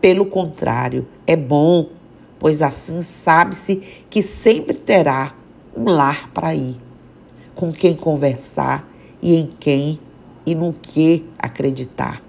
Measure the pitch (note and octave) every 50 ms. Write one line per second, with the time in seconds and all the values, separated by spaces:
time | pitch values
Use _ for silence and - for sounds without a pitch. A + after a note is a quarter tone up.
0 | - F#3 F#3 G3 G3 - - F#3 F3+ D#3+ - - - - A2+ B2 B2+ B2+ B2+ B2+
1 | B2 - - - - - D#3+ E3 C#3+ B2 D3 D3 D3+ E3 F3 F3 D#3 - - -
2 | - - - - - - - - - D#3 D#3 D3+ D#3+ - - - - - D#3+ F3
3 | E3+ - - - - F3 D#3+ E3 E3+ F3+ F#3+ - - - G3 F#3+ - - - -
4 | - - - G#3+ G3 - - - - G#3+ A3+ D4+ - - - - - - A3 F#3+
5 | D#3+ D3 C3 C3 C3+ C#3+ - - - - - - - - - A2+ A2+ G#3 F3+ D3+
6 | C#3 C#3 D3 D3 - - - - E3 E3 D#3+ D3+ C3 B2+ B2+ A#2+ - - - -
7 | - - - - - - - - - - - - F3+ E3 D#3 - - F3 E3 D#3
8 | - E3 D#3 C#3 C#3+ C#3 B2+ B2 - - - - C#3 C3+ C3 C#3+ - - - -
9 | - - - - - F3 E3+ E3 D#3 D3 - - - D3+ C#3+ C#3 C#3+ D3+ D#3 D3+
10 | - - - - - - - - - D#3 E3+ D#3+ E3+ F3 D#3 - - - - D#3
11 | D#3+ D#3+ E3+ E3 E3 - - - - B2 - - C#3+ C#3 C3+ C3 B2+ B2 - -
12 | C3 - A#2 - -